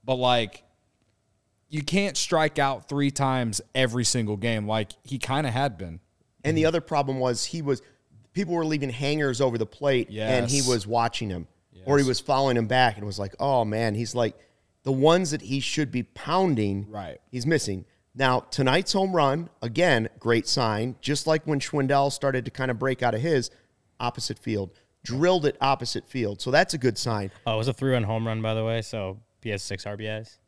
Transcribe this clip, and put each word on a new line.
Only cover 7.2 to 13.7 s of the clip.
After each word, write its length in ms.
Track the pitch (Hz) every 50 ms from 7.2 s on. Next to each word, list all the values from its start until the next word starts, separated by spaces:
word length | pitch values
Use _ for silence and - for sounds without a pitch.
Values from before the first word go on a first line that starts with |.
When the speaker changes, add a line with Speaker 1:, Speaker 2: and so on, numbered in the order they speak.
| 127 127 123 - -
Speaker 2:
he 160 | - - 170
was, 200 | 151 139 135 127 - - _ _ _ _ _ - _ _ _
people 200 | 180 202 165 175
were 120 | 170 160
leaving 260 | 156 156 147 139 135
hangers 500 | 120 120 143 143 151 156 147 139 123 113
over 160 | 139 131 117
the 80 | 117 110
plate, 420 | - - - 143 143 135 123 117 -
and 380 | 107 107 110 110 131 127 120
he 100 | 120 135
Speaker 1:
Yes. 100 | 143 131
Speaker 2:
was 200 | 127 123 113 95
watching 420 | 101 117 120 117 117 - - 117 104
him. 180 | 92 90 82 - _ _ _ _ _ 92 92
Or 120 | 123 143
he 60 | 143 139
Speaker 1:
Yes. 40 |
Speaker 2:
was 120 | 131 123 -
following 340 | - - 135 131 139 135 123
him 120 | 120 113
back 300 | 104 127 131 127 117 104
and 80 | 101 101
was 140 | 104 95 -
like, 160 | 98 98 - -
"Oh, 240 | - 139 135 123 113
man." 280 | 107